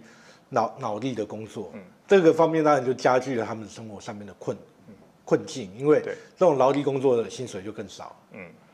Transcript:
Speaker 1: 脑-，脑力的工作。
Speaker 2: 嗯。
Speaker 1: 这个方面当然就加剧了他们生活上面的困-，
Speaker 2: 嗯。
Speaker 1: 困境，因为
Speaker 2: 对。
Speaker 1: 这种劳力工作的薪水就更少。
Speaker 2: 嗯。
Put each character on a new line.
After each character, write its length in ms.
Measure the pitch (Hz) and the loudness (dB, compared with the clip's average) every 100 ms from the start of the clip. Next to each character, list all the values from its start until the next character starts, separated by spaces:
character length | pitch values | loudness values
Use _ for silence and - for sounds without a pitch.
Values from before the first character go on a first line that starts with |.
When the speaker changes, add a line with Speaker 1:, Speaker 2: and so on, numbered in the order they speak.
| - - - - - | -16 -20 -20 -20 -6
Speaker 1:
脑-， 240 | 123 117 - | -2 -2 -4
脑 180 | 117 104 | -8 -6
力 140 | 131 | -6
的 120 | 113 101 | -6 -8
工 200 | 107 107 | -10 -14
作。 260 | 117 92 | -14 -14
Speaker 2:
嗯。 80 | 107 92 _ - | -16 -20 _ 4
Speaker 1:
这 140 | 196 | 6
个 100 | 160 | 6
方 180 | 160 160 | 6 4
面 140 | 160 | 4
当 100 | 151 | 4
然 120 | 139 127 | 4 2
就 80 | |
加 240 | 123 139 127 | 0 2 2
剧 160 | 135 117 | 0 -4
了 100 | 107 | -6
他 100 | 113 | -8
们 120 | 104 | -12
生 200 | - 110 | -16 -16
活 120 | 98 | -14
上 160 | - 104 | -14 -14
面 100 | 98 | -16
的 80 | - | -12
困-， 180 | - 104 - _ - | -10 -10 -12 _ -20
Speaker 2:
嗯。 60 | - _ _ - | -20 _ _ -2
Speaker 1:
困 180 | 160 104 | -2 -2
境， 260 | 131 95 107 | -12 -12 -4
因 80 | 147 | 2
为 140 | 131 | 2
Speaker 2:
对。 140 | 98 - - - | 0 -10 -10 2
Speaker 1:
这 80 | 180 | 2
种 120 | 135 | 4
劳 140 | 131 | 2
力 120 | 143 | 2
工 180 | 139 135 | -2 0
作 160 | 135 120 | 2 2
的 120 | 98 | -2
薪 180 | - 123 | -8 -12
水 140 | 98 | -12
就 100 | 104 | -12
更 160 | 113 98 | -12 -14
少。 260 | - - - _ | -14 -18 -20 _
Speaker 2:
嗯。 80 | - 85 - _ | -20 -20 -20 _